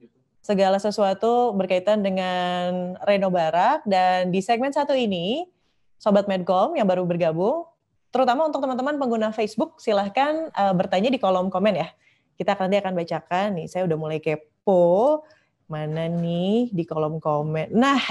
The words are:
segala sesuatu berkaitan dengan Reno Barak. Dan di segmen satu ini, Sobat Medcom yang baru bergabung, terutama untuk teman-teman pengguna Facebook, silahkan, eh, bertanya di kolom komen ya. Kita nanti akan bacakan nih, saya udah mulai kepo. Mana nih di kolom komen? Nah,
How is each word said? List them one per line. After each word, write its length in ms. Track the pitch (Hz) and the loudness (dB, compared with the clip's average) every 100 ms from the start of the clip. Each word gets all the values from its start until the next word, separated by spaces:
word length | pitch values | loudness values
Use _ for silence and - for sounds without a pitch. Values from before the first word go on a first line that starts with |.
| 233 _ _ _ | -20 _ _ _
segala 400 | - 202 190 196 | -2 2 4 2
sesuatu 720 | 208 202 196 196 226 240 247 | 0 0 0 2 2 2 2
berkaitan 480 | 202 185 185 185 214 | 0 0 0 2 0
dengan 960 | 196 190 185 180 180 180 180 180 180 185 | 0 -2 -2 0 0 0 -2 -2 -4 -4
Reno 240 | - 202 190 | 0 2 2
Barak. 560 | 175 160 165 208 302 | 2 2 2 2 2
Dan 480 | 233 185 185 185 185 | 0 2 4 2 0
di 80 | 185 | 0
segmen 320 | 185 233 269 | 0 0 0
satu 240 | 294 285 269 | -2 0 0
ini, 480 | 233 180 175 277 359 _ _ _ _ _ | 0 -2 -2 -4 -6 _ _ _ _ _
Sobat 240 | 220 202 | 2 2
Medcom 480 | 202 190 175 185 233 | 2 -2 0 0 2
yang 160 | 339 202 | 0 0
baru 160 | 180 | 0
bergabung, 640 | 180 175 170 160 196 320 339 _ _ _ _ | 0 0 0 0 0 -2 -6 _ _ _ _
terutama 400 | 247 262 247 320 | 0 2 2 0
untuk 160 | 294 | -2
teman-teman 320 | 269 247 254 294 | -4 -4 -4 -2
pengguna 320 | 262 226 220 | -2 0 -2
Facebook, 480 | 220 214 - 320 - | -2 -4 -2 -6 -4
silahkan, 720 | - 208 202 226 285 311 320 | -2 0 0 0 0 -2 -4
eh, 240 | - 196 | 0 2
bertanya 400 | 180 190 185 226 | 2 2 0 0
di 80 | 254 | 2
kolom 320 | 190 185 185 | 2 0 0
komen 240 | 185 208 175 | 0 0 0
ya. 160 | 165 - _ _ _ - | -4 -12 _ _ _ -6
Kita 160 | 185 196 | -2 -2
nanti 240 | 185 202 | 0 0
akan 160 | 190 180 | -2 -4
bacakan 500 | 170 160 - 180 208 | -4 -6 -4 -2 -2
nih, 160 | 180 160 | -4 -6
saya 160 | 180 | -4
udah 140 | 185 156 | -2 -2
mulai 160 | 156 156 | -4 -4
kepo. 1120 | 156 151 - _ - 185 175 180 262 302 - _ _ _ - | -4 -4 -6 _ 2 4 6 4 4 0 -4 _ _ _ -12
Mana 400 | 156 151 156 165 | -8 -6 -4 -4
nih 640 | 170 170 175 185 220 247 | -2 -2 -2 0 0 0
di 160 | 180 170 | -4 -4
kolom 320 | 156 156 160 | -2 -2 -2
komen? 480 | 156 147 151 156 156 | -2 -2 -2 -4 -2
Nah, 320 | 202 269 277 - | 2 2 2 0